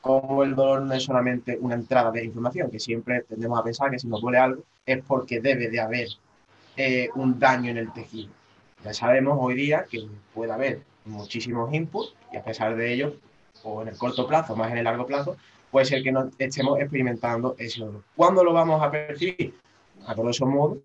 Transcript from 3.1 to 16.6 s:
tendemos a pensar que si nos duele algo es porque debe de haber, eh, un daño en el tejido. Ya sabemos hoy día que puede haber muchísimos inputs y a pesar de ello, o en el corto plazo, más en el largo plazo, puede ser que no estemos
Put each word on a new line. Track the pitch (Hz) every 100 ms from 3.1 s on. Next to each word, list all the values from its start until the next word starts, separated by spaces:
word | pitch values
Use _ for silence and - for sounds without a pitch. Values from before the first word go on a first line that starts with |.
| 123 -
tendemos | 110 117 120
a |
pensar | 117 117 139
que | 127
si | 117
nos | 107
duele | 117 123
algo | 131 131 - _ -
es | 131 -
porque | 131 127 120
debe | 131 127 117
de | 117
haber, | 110 120 98 - _ _ _ _ _ -
eh, | 135 127 123 135
un | 131 120
daño | 131 127 123
en | 117
el | 110
tejido. | - 113 110 101 - _ _ _ _
Ya | 101
sabemos | 107 117 131 139 143
hoy | 127 127
día | 143 156 190
que | 117 107 104 _
puede | 113 117
haber | 110 135 - - _ 107
muchísimos | 104 104 117 120 120 120
inputs | 156 165 208 - _ -
y | -
a |
pesar | 113 110 110 113
de | 117
ello, | 123 147 147 _ _ _ _
o | 110 107
en | 110
el | 95
corto | 123 127 127
plazo, | 156 160 107
más | 113
en | 120
el | 113
largo | 120 127
plazo, | 139 143 - - _ _
puede | 135 131
ser | 135
que | 131
no | 131 131 -
estemos | 131 143